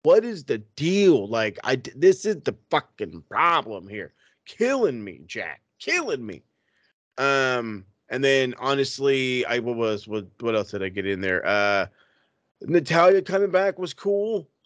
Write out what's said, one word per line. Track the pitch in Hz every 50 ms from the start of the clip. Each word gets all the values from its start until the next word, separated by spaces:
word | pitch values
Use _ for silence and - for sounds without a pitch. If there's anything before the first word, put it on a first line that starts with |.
| -
What | 151 175 220 226
is | 240 220 170 131
the | - - 110
deal? | 107 _ _ - 147 170 190 202 202 185 156 117 98
Like, | 104 113 113 110 107 98 - -
I | - 131
d-, | 131 131 - -
this | 131 160 190 185 - -
is | 214 208 147 -
the | 135 120 - _ -
fucking | 170 143 - _ _ - 110 80 85 82 - -
problem | - - 160 170 170 156 107 110 107 92 90
here. | 98 104 104 87 71 _ _ _ _ _ _ _
Killing | - - - 226 247 277 262 233 165 127 113 107
me, | 98 82 64 78
Jack. | 90 - 113 92 80 69 - _ _ _ -
Killing | - - 330 359 320 233 156 127 117
me. | 104 87 71 - _ _ _ _ _ _ _ _ _ _ _ _ _ _
Um, | - 135 139 139 139 135 131 127 123 117 113 107 98 92 _ _ _ _ -
and | - 131 135
then | 135 139 135 131 123 120 -
honestly, | 120 135 139 139 135 135 - - 135 139 135 131 131 127 127 127 117
I, | - 117 123
what | 113 120 120
was, | 117 113 110 107 101 104
what, | 107 107 107 98 90 _ -
what | 120 117 110
else | 107 98 -
did | - 101 95
I | 95
get | 92 101 92
in | 95 98 92
there? | 98 95 92 90 -
Uh, | 92 101 104 101 101 101 98 90 - _ _ _ _ _ _ _ _ _ _ _ _ _ -
Natalya | - - 165 175 147 - 165 170 175 185 196 196
coming | - - 185 190 202 190
back | 170 185 196 196 180 180
was | 185 170 -
cool. | - - 202 202 202 208 226 226 190 147 - _ _ _